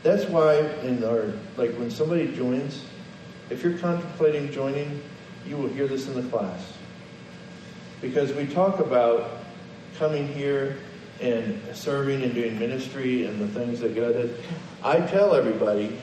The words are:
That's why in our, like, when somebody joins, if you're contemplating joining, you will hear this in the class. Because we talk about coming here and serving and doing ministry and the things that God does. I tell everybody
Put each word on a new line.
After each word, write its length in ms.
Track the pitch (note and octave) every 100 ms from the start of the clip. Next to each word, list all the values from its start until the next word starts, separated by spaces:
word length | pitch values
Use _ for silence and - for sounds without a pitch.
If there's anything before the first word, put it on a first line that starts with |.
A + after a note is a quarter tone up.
That's 220 | D#3+ G#3 F#3
why 320 | E3+ D#3 D3+ D3+ D3
in 220 | C3 B2
our, 280 | A2+ A#2 G#2+ G2+ - -
like, 200 | A#2+ A#2
when 140 | A#2+
somebody 420 | A2 D#3 E3+ C3+ -
joins, 480 | B2+ B2+ C#3+ - - - - - - - -
if 140 | -
you're 140 | F3 E3+
contemplating 760 | F3 E3+ - - D#3 D3 C#3
joining, 500 | C3+ C3+ C#3+ D3 C#3+ - - - - -
you 100 | C#3+
will 120 | B2+
hear 180 | C3 C#3
this 200 | C3 C3
in 80 | C3
the 140 | B2
class. 440 | A2+ G2 - - - - - - - - - - - - - - -
Because 320 | B2+ C3+ C3+
we 120 | C#3 C#3
talk 340 | F3 F#3+ F#3
about 600 | D3+ B2+ A#2 A#2 G#2+ - - - - - - -
coming 300 | D#3 D3+ C#3
here 500 | C#3 C#3+ C#3 C3+ C3+ - - - -
and 400 | B2 A2+ A2 G#2 -
serving 500 | - - C#3 C#3 C3+
and 100 | B2+
doing 240 | A#2+ A#2 G#2+
ministry 680 | A#2+ C3 - C3+ B2+ B2+ G#2
and 140 | G#2
the 80 | G#2
things 320 | - A#2+ A#2
that 140 | A2+ G#2+
God 180 | A#2
does. 180 | - A#2 - - - - -
I 180 | C3 D#3+
tell 340 | F3 F#3+ G3+ D#3+
everybody 640 | A#2 G#2 G#2+ G#2 G#2 -